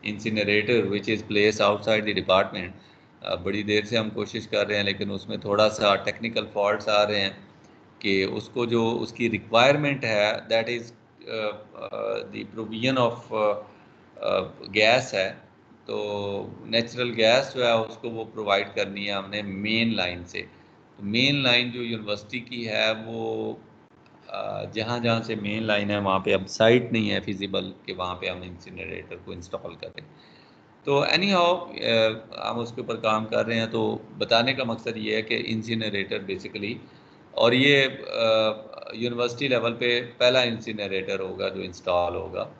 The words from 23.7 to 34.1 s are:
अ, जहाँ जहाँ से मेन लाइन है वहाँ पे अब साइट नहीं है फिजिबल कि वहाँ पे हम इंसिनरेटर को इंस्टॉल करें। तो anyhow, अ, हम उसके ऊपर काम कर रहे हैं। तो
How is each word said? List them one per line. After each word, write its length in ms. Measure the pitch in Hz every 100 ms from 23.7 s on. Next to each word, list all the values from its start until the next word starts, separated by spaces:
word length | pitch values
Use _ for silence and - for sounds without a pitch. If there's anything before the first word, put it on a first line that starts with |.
| - _ - - - -
अ, 420 | 98 104 101 104 104
जहाँ 240 | 110 120
जहाँ 220 | 117 113
से 140 | 113 107
मेन 280 | 101 107
लाइन 280 | 110 104 101
है 80 | 104
वहाँ 200 | 98 95
पे 120 | 95
अब 140 | 98 95
साइट 460 | - 110 123 123
नहीं 180 | 117 104
है 100 | 98
फिजिबल 540 | 98 95 98 95 95 92 -
कि 80 |
वहाँ 220 | 92 92 90
पे 120 | 92
हम 160 | 90
इंसिनरेटर 720 | 92 90 95 92 87 90 85 87
को 180 | 90
इंस्टॉल 420 | 90 87 - 87 82
करें। 300 | - - 76 - - - - - _ _ -
तो 200 | 139 -
anyhow, 760 | 160 202 190 170 180 117 -
अ, 680 | 113 113 110 110 - - 110
हम 80 | 117
उसके 240 | 117 120
ऊपर 140 | 113 113
काम 300 | 113 110 110
कर 200 | 113 110
रहे 120 | 113
हैं। 140 | 113
तो 360 | 113 110 107 -